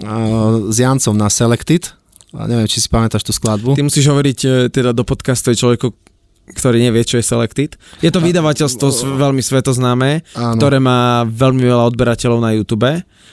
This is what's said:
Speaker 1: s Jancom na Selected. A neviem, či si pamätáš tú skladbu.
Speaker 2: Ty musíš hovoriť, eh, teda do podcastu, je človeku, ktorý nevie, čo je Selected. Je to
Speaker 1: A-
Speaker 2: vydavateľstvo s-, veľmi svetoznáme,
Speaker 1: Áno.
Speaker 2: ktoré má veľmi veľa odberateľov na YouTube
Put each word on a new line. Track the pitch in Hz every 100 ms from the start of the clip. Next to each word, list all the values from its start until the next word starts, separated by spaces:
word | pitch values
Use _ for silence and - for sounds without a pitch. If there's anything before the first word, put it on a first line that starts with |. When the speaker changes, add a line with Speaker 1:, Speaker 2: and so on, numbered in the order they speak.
| 104 110 110 113 110 113 104
Speaker 1:
s | 110
Jancom | 127 135 113
na | 104 104
Selected. | - 117 117 - 170 - - _ _ _
A | - 107
neviem, | 117 107
či | -
si | -
pamätáš | 113 113 107 -
tú |
skladbu. | - 113 107 117
Speaker 2:
Ty | 139 143
musíš | 147 139
hovoriť, | 143 139 123 135
eh, | 127 123
teda | - 123
do | 120 117
podcastu, | 135 - 123 -
je | 117
človeku, | 123 120 117 - _ _ _ _ -
ktorý | - 131 117
nevie, | 123 113
čo | 120 123
je |
Selected. | - 117 113 - 147 - - -
Je | 165
to | 185
Speaker 1:
A- | 170
Speaker 2:
vydavateľstvo | 175 156 151 147 123 139
s-, | 123
veľmi | 131 135 143 135
svetoznáme, | 120 135 131 127 127 123 131 156 -
Speaker 1:
Áno. | - 120 113
Speaker 2:
ktoré | 143 135
má | 131 123 123 120
veľmi | 117 113 131 131
veľa | 123 120 117
odberateľov | 120 120 113 123 117
na | 113
YouTube | 110 101 110 123 165 - _ -